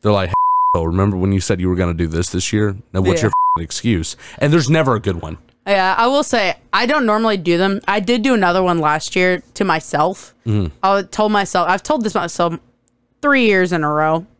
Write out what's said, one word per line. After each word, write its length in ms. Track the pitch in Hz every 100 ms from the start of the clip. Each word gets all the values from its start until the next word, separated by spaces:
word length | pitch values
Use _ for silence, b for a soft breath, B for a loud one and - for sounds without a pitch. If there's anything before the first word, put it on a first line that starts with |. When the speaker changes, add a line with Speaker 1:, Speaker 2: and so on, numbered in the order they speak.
Speaker 1:
they're 100 | 104
like, 180 | 101 92 - - - -
"Hey, 100 | 1017 82
remember 300 | 90 98 92
when 160 | 95
you 80 | 98
said 220 | - 95
you 80 | 90
were 60 | 90
gonna 180 | 90
do 140 | 82 82
this 240 | 80 85
this 200 | 92 -
year? 240 | 107 104 98 -
Now 100 | 95
what's 200 | 95 -
Speaker 2:
Yeah. 60 | 107
Speaker 1:
your 40 | 988 988 988
f-ing 60 |
excuse?" 540 | 82 - 120 95 80 - B B
And 120 | 143
there's 180 | 165 127
never 260 | 160 139 110
a 40 |
good 220 | - 85
one. 160 | 80 76 _ _ -
Speaker 2:
Yeah, 260 | 196 185 190
I 100 | 233
will 160 | 277
say, 320 | 294 240 190 - _
I 120 | 196 240
don't 180 | 294 233
normally 320 | 214 226 202
do 200 | 165 170
them. 200 | 190 196 -
I 120 | 208
did 220 | 190 247
do 100 | 240
another 300 | 233 185 180
one 160 | 185 170
last 360 | 151 156 - 185
year 280 | 185 180 -
to 100 | -
myself. 720 | 196 160 - 143 160 190 - _ 117
Speaker 1:
Mm-hmm. 260 | 104 90 -
Speaker 2:
I 200 | 190 196
told 280 | 190 - 214
myself, 380 | 208 196 185 170
I've 140 | 190
told 200 | - 302
this 120 | 220 202
myself 420 | 170 - 170 165 _ _ _ _ _ _
three 240 | 294 277 226
years 260 | 190 180
in 100 | 175
a 80 | 151
row. 340 | 151 156 160 185